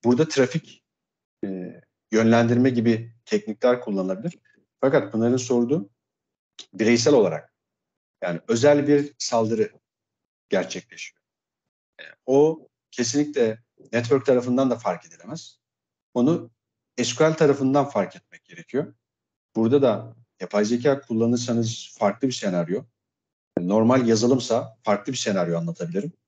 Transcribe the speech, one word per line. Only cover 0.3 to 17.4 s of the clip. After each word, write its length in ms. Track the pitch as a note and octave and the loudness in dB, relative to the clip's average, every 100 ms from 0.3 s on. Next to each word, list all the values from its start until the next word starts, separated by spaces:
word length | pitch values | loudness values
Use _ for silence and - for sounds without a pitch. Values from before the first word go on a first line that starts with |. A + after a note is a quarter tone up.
| - B2+ E3 - - _ _ _ _ _ _ G2 | 0 0 -2 -10 -20 _ _ _ _ _ _ -10
e, 360 | F#2 F2+ F2 _ _ _ | -10 -12 -16 _ _ _
yönlendirme 580 | A2 A2+ A#2 A#2 A#2+ C3 | 2 4 4 4 2 2
gibi 440 | A#2+ A#2 A2+ - _ - | 2 0 0 -4 _ -4
teknikler 560 | G#3 A2 G#2+ B2 B2 | -4 -4 -2 0 0
kullanılabilir. 560 | - G2 F#2 F#2+ D3+ - _ _ _ _ | -2 -4 -4 -6 -8 -12 _ _ _ _
Fakat 300 | C3+ C3+ G2+ | 0 0 -2
Pınar'ın 260 | A2 A#2 B2+ | -2 0 0
sorduğu 520 | - B2 A#2+ D#3+ G3+ _ _ _ _ _ _ - - | 0 0 0 -2 -4 _ _ _ _ _ _ -20 -20
bireysel 400 | F#2+ A2 A#2 C3+ | -2 2 2 4
olarak, 400 | C#3 F#2+ D#2 - _ _ _ _ _ _ _ | 4 2 -2 -12 _ _ _ _ _ _ _
yani 160 | F2+ E2+ - | -8 -6 -4
özel 400 | A2+ C#3+ D3 C#3 | 2 4 4 4
bir 260 | C#3+ D3 _ | 2 0 _
saldırı 540 | - A#2 A2 A2 G#2 _ _ _ _ _ _ _ _ | -4 -2 0 -2 -4 _ _ _ _ _ _ _ _
gerçekleşiyor. 720 | G2 F2+ F#2 - - - _ _ _ _ _ _ _ _ _ | -4 -4 -10 -14 -20 -20 _ _ _ _ _ _ _ _ _
E, 20 | D#2+ - - | -20 -16 0
o 420 | C3+ D#3 D#3+ - _ _ | 4 4 0 -14 _ _
kesinlikle 720 | - A#2 C#3+ D3 C#3+ A2+ A2 _ _ - | -6 -2 -2 -2 0 -2 -2 _ _ -6
network 320 | A#2 A#2 C#3 C3+ | -6 0 0 2
tarafından 440 | B2+ B2 B2 C3+ | 0 2 0 0
da 60 | A#2 | -2
fark 300 | G2 F2 - | -4 -6 -12
edilemez. 540 | - F2+ D#3+ - _ _ _ _ _ _ | -20 -16 -16 -16 _ _ _ _ _ _
Onu 380 | B2 B2 E3+ - _ _ _ _ - | -2 0 0 -6 _ _ _ _ -6
S 180 | A#2 - | -6 0
Q 80 | |
L 100 | D#3 | 0
tarafından 560 | D#3+ | 4